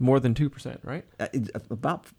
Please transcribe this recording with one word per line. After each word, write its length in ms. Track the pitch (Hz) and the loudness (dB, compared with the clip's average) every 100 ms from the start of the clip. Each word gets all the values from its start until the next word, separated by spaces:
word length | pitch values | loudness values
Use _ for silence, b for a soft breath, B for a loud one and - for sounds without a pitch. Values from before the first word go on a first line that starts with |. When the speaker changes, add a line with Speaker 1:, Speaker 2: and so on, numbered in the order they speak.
Speaker 1:
more 180 | 127 135 | 4 6
than 160 | 123 | 4
two 140 | 117 147 | 2 0
percent, 320 | - - - | -2 -10 -12
right? 220 | - 151 - - | -10 -10 -10 -8
Speaker 2:
Uh, 80 | 110 | -4
it, 180 | - 107 - - | -4 -4 -6 -8
about, 360 | 117 135 175 - | -6 -4 -4 -8